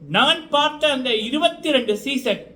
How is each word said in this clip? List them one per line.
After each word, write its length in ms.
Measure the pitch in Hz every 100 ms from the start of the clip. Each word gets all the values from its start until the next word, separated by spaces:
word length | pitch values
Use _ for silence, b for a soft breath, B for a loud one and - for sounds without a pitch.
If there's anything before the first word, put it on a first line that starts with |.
| 143
நான் 400 | 185 277 320 311
பார்த்த 440 | 285 294 294 302
அந்த 220 | 269 254
இருபத்தி 580 | 226 220 294 330 330 320
ரெண்டு 240 | 269 214 208
சீசன், 500 | 269 269 240 196 -